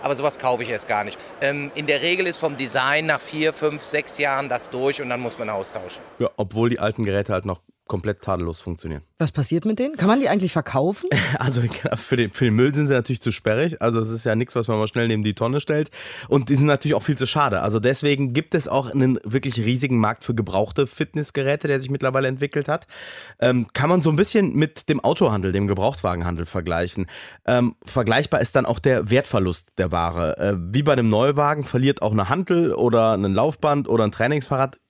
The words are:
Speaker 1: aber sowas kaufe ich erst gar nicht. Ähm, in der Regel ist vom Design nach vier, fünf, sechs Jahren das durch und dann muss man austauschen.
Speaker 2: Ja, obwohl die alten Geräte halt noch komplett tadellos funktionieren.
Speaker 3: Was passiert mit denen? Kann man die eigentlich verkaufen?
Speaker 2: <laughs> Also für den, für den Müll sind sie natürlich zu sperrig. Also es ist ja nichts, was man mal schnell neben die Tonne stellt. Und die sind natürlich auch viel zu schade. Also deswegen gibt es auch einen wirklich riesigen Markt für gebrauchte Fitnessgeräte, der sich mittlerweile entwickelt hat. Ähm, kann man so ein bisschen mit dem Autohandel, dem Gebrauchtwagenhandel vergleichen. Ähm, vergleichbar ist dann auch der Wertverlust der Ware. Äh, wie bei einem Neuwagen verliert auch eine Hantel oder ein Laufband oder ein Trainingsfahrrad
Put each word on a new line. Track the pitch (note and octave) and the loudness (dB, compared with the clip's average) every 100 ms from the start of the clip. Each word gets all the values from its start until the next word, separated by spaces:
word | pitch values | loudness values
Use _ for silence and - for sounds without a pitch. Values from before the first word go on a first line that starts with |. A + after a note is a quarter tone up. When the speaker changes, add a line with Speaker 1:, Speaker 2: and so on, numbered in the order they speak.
Speaker 1:
aber | C3+ | -4
sowas | C3+ C#3+ - | -2 -2 -2
kaufe | B2+ B2 | -2 -2
ich | A#2 | -2
erst | G#2+ - | -6 -2
gar | G#2+ | -2
nicht. | G#2 - - - | -2 -8 -18 -4
Ähm, | C#3 C#3+ C#3+ | -4 -2 -8
in | - D3 | -8 -2
der | C#3+ | 0
Regel | D#3 F3+ F#3 | 0 0 -2
ist | E3+ | -2
vom | D#3+ C#3 | -4 -4
Design | C3+ C3+ C3 D3 D#3+ | -4 0 0 0 0
nach | C#3+ | -2
vier, | - D3+ D#3 | -4 -2 -2
fünf, | D3+ D#3 D3 | 0 -2 -2
sechs | - D3 - - | -4 -4 -4 -4
Jahren | C#3+ C3+ C#3 | -2 -2 -2
das | B2 - | -6 -6
durch | B2 C3+ C#3+ | -2 -2 -2
und | C3 | -4
dann | B2 | -6
muss | B2 - | -6 -6
man | A2 | -6
austauschen. | G#2 F#2+ G#2+ F#2 - - - | -6 -6 -10 -12 -16 -20 -4
Speaker 2:
Ja, | A#2+ - | -4 -2
obwohl | G2+ G#2 A#2 | -4 2 2
die | A#2+ | 2
alten | G#2+ A2 G#2 | -2 -2 -2
Geräte | G2 G2+ | 0 0
halt | F#2+ G2 | -2 -2
noch | F2+ _ _ _ | -8 _ _ _
komplett | G2 G#2 G2+ | -4 -4 -4
tadellos | - F#2 E2+ E2 | -2 -2 -2 -6
funktionieren. | - D#2+ E2 D2 - _ | -8 -10 -8 -10 -12 _
Speaker 3:
Was | D#3+ | -4
passiert | - C3+ E3 | -2 -2 0
mit | G#3+ G#3+ | 0 -2
denen? | B3+ G#3+ | -4 0
Kann | F#3+ | 2
man | A#3+ | 4
die | C4 | 4
eigentlich | G3 F#3 | 0 0
verkaufen? | - - C3+ D#3 G3+ F4+ | -2 -2 0 0 -2 0
Speaker 2:
<laughs> | C#3 G2 C#3 | 0 0 0
Also | B2 B2 A#2 - - A2+ | 0 0 0 -2 -4 -4
für | - B2+ | -2 0
den, | A2 | 0
für | - | 2
den | B2 | 2
Müll | G#2+ C3 D3 | 4 4 2
sind | D3 | 2
sie | |
natürlich | C3 A#2 B2+ | 0 0 -4
zu | - | -2
sperrig. | G#2 - A2 E3 D#3+ | -2 0 0 0 0
Also | A#2 A#2 | 0 0
es | A2 | -2
ist | A2+ A#2 | -4 -2
ja | A2 | 0
nichts, | B2 B2 | 0 -2
was | A2+ | -2
man | A2 | 0
mal | G#2+ | 0
schnell | B2 A#2 | 0 0
neben | A2 | 0
die | G#2+ G2+ | 0 0
Tonne | A#2+ C#3 | -2 -2
stellt. | - D3+ D#3 - - - - | -2 -2 -2 -8 -18 -16 0
Und | C#3+ A2+ | 0 4
die | C3+ | 4
sind | D3 | 4
natürlich | C#3 D3 D3 | 4 2 -2
auch | |
viel | - C#3 | 0 -2
zu | B2+ | 0
schade. | D3+ C#3 G2 | 0 2 2
Also | G2+ A2 | 0 2
deswegen | A#2 C3+ D3 C#3 C#3 | 2 2 2 2 2
gibt | B2 D#3 F3 | -2 0 -2
es | - | 0
auch | C3+ B2+ | -2 0
einen | C#3 C3 B2+ | 2 2 2
wirklich | G#2+ B2+ C#3 A2+ | 0 -2 -2 -2
riesigen | A2 B2+ C3+ B2 | 0 2 4 6
Markt | G#2+ A#2 - | 4 0 -4
für | A#2 | -2
gebrauchte | G2+ F#2+ C3 - C#3 | 0 0 0 0 -2
Fitnessgeräte, | - D3+ D#3 D3 - C3+ D3 C#3+ | -2 -4 -4 -4 -2 0 0 0
der | C#3 | 0
sich | C3 | 0
mittlerweile | C#3 C3 C3 C3+ | -2 0 2 0
entwickelt | C3 C#3+ D3 C#3+ | 0 -2 -2 -2
hat. | D3+ - - - - - - | -4 -6 -20 -18 -18 -20 0
Ähm, | B2 B2 A2+ | 4 4 0
kann | - D3 | 0 4
man | F3+ | 4
so | D#3+ | 4
ein | D3+ | 2
bisschen | G3+ A3+ F#3 | 4 4 2
mit | C#3 D#3 - - | 2 0 -2 -2
dem | C#3+ | 0
Autohandel, | B2 - D#3 G#2+ F#2+ | 2 2 2 2 0
dem | F#2+ G2+ | 0 2
Gebrauchtwagenhandel | F#2+ G#2+ C#3 G2 F2 F2 E2+ E2+ | 2 0 0 -2 -2 -2 -4 -4
vergleichen. | F#2+ F2 E2+ F2+ - F2+ - - - - | -6 -2 -2 -2 -4 -8 -8 -20 -10 0
Ähm, | B2 A#2+ - - | 2 2 -2 -6
vergleichbar | C3+ G#2+ A#2 D3 D#3+ | -2 2 2 2 0
ist | A#2 C3+ | 2 0
dann | - | 0
auch | A#2 | 0
der | C#3+ B2 G2+ | 2 2 2
Wertverlust | B2 C3 A2+ F#2 F2 - - | 0 2 0 0 -2 -10 -4
der | F2+ | -2
Ware. | F2 E2+ E2+ E2 - | 0 -2 0 -2 0
Äh, | F#2+ G2 | -2 -2
wie | E2+ A#2 | -2 -2
bei | D3 | 2
einem | C3 A2+ | 2 4
Neuwagen | G#2+ C3+ C#3+ D3 D3+ | 4 2 2 0 0
verliert | C3+ B2 C3 C#3 | -2 0 2 2
auch | A2 | 0
eine | G#2+ F#2+ | 0 0
Hantel | D3+ F#3 E3+ E3+ | -2 0 2 2
oder | - A#2+ A2+ A2+ | 2 2 4 4
ein | G#2+ G2 | 2 2
Laufband | F#2+ D3 D3+ D3+ C#3+ - | 2 2 0 0 0 2
oder | A2+ | 2
ein | G#2+ | 2
Trainingsfahrrad | - A#2 D3 C3 C3+ C3 - | 0 0 0 -2 0 -2 -4